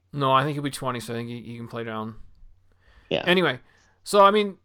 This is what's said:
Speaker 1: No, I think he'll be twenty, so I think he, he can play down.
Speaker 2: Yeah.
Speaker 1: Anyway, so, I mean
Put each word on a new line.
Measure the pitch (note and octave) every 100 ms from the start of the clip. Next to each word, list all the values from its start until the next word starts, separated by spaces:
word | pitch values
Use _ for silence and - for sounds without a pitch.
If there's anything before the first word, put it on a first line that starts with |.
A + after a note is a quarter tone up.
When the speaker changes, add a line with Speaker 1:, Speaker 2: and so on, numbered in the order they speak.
| _
Speaker 1:
No, | C#3+ C3+
I | C3
think | C#3+
he'll | D3
be | C#3+
twenty, | - C3 B2
so | A2+
I | A#2
think | A#2
he, | A#2+
he | A2+ A#2
can | A#2
play | A#2
down. | A2+ A2 A2 G#2+ - - - - _ _ _ _ -
Speaker 2:
Yeah. | - -
Speaker 1:
Anyway, | F#3 E3 B2+ - _ _ _
so, | - G3+
I | G3
mean | G#3+ G#3 F3+